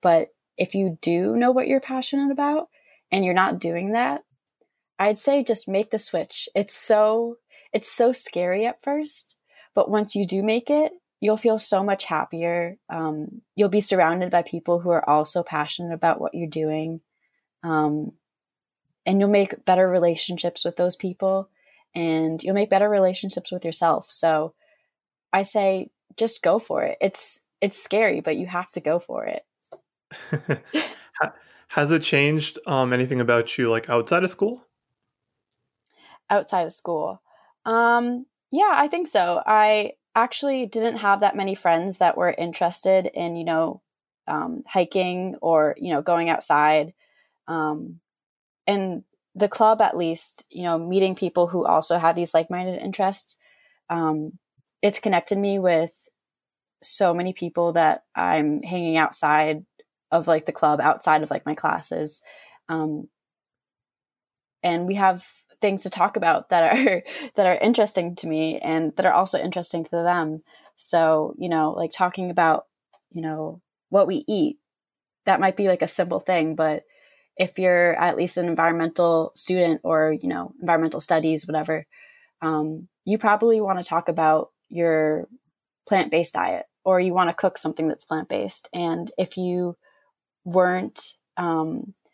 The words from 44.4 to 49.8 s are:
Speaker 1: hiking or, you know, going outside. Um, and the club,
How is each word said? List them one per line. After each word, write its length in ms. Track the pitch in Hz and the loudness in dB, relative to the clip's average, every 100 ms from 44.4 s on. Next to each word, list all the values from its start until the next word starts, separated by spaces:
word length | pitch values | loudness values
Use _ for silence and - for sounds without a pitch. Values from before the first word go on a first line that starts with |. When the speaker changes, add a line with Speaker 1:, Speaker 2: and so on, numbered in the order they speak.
| 165 160 - | -4 -8 -2
Speaker 1:
hiking 680 | 190 180 190 180 180 185 185 | 0 0 0 -2 -2 -6 -4
or, 320 | 165 160 151 - | 0 2 2 0
you 140 | 175 | -4
know, 100 | 147 | -2
going 260 | 147 170 165 | 0 0 0
outside. 640 | 160 - 147 151 156 160 - _ _ _ _ - | 0 2 4 4 4 0 -8 _ _ _ _ -8
Um, 520 | 165 156 151 180 170 _ _ _ _ _ _ - | -4 -4 -4 -10 -16 _ _ _ _ _ _ -2
and 380 | 202 190 170 - _ _ | -2 -2 -6 -12 _ _
the 140 | 185 202 | -2 -2
club, 320 | - 220 220 | 4 4 6